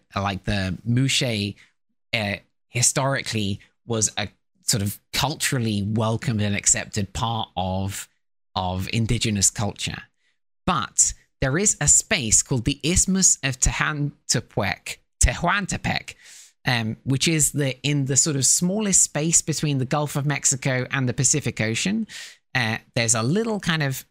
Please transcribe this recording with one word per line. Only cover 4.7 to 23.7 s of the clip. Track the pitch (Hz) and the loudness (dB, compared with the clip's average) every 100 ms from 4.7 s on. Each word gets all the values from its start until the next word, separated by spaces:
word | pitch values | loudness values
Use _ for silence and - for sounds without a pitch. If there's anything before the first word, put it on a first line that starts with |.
| 107 | 0
of | 101 - _ | -2 -6 _
culturally | - 135 139 - 135 113 101 | -2 -2 -2 -2 0 0 0
welcomed | 101 110 127 113 - 110 | 0 0 0 0 0 0
and | 104 101 | 0 0
accepted | - 110 - - 95 | 0 0 -2 -4 -4
part | - 117 113 - - | -2 -2 -2 -4 -4
of, | 92 95 98 101 - _ _ _ _ 92 | -2 -2 -4 -6 -12 _ _ _ _ -4
of | 92 90 92 | -2 -4 -2
indigenous | 117 113 117 117 101 - | -2 0 0 0 2 0
culture. | - 104 - - - - _ _ _ _ _ - | 0 -4 -4 -8 -8 -14 _ _ _ _ _ -4
But | 156 - - - - _ _ | -2 -2 0 0 -2 _ _
there | 135 151 | -2 0
is | 208 - | 0 2
a | 143 | 4
space | - - 202 113 175 | 4 4 -2 2 0
called | - 131 123 | 2 0 0
the | 135 | -2
Isthmus | 147 185 - 190 185 - | 0 2 2 2 2 2
of | 135 131 | -2 0
Tehuantepec, | - - 147 151 143 - - 131 - - 98 - - - _ _ | 0 0 -2 0 -2 -4 -2 -2 -2 -2 -2 -4 -8 -14 _ _
Tehuantepec, | - - 170 196 185 - - - - - - - - _ - | 4 4 0 0 -2 -6 -4 -4 -6 -16 -20 -20 -20 _ -2
um, | 120 110 117 | 0 -2 -4
which | - 135 - | -2 0 2
is | 160 147 | 2 2
the, | 139 139 127 | 2 -2 -2
in | 139 147 135 | 0 0 2
the | 139 | 2
sort | 165 139 | 2 2
of | 127 | 2
smallest | - 180 202 208 180 | 2 2 0 2 2
space | - 151 160 160 | 2 0 0 0
between | - 147 151 135 | 0 -2 0 0
the | 127 | 0
Gulf | 147 147 147 | -2 -2 -2
of | 139 | -2
Mexico | 139 - 135 139 127 127 | 0 -2 0 -2 -2 -2
and | 139 127 | -2 0
the | |
Pacific | - 127 151 123 - | 0 2 2 -2 -2
Ocean. | 110 113 185 220 214 - - - _ | -2 0 -2 -2 -4 -10 -16 -20 _
Uh, | 131 113 113 - - | -2 -2 -4 -4 0
there's | 117 113 | 2 2
a | |
little | 117 190 226 208 | 2 0 0 -2
kind | - | -2